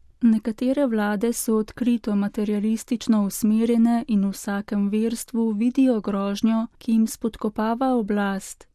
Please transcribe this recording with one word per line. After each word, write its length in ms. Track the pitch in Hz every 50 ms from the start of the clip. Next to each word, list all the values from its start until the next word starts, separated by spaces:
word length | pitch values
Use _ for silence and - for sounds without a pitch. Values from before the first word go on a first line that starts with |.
| - - - _
Nekatere 640 | - 233 220 220 - 226 220 - 247 254 269 285 285 247
vlade 420 | 226 214 208 208 208 196 233 233 233
so 260 | - - - 220 220
odkrito 540 | 214 - - - 226 240 240 226 - 220 202
materialistično 1080 | 202 202 202 - - 208 208 208 208 202 220 220 220 - - 254 220 - - 220 214 202
usmerjene 800 | 190 - - - 214 214 220 226 233 233 226 226 233 233 233 - -
in 160 | 220 202 190
v 60 | 196 190
vsakem 540 | - - 208 202 202 202 - 208 202 202 202
verstvu 640 | 208 214 220 226 233 - - - - 226 226 226
vidijo 480 | 214 202 233 247 247 277 269 262 233 214
grožnjo, 640 | - 208 196 196 196 202 202 202 - 220 226 226 226 - _ -
ki 140 | - -
jim 160 | 226 220 220 226
spodkopava 840 | - - - 226 - - - 214 - - 214 220 233 240 269 262 254
oblast. 720 | 240 214 196 208 202 202 196 196 190 - - - - - _ _